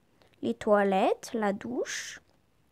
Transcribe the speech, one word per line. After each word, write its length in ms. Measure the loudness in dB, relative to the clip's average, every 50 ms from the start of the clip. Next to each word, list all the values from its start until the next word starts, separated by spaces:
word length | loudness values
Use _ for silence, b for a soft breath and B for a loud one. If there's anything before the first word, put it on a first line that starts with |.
| _ _ _ _ _ _ _ _
les 140 | -4 -4 -4
toilettes, 720 | -2 2 4 4 4 4 4 4 4 2 2 0 0 -4 -6 -4
la 180 | -2 -2 -2 -2
douche. 680 | -2 -6 -6 -6 -6 -6 -6 -6 -8 -10 -12 -14 -16 -20 _ _ _ _ _ _ _ _ _